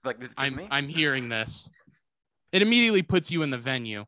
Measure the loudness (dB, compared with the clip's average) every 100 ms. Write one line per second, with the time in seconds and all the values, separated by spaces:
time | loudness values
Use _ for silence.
0 | -8 -10 -12 -6 -4 -4 -4 -4 -2 -2
1 | 0 0 -4 -6 -2 -4 -4 _ _ _
2 | _ _ _ _ _ 2 4 6 6 4
3 | 4 0 2 -2 -2 -4 -4 -4 -6 -10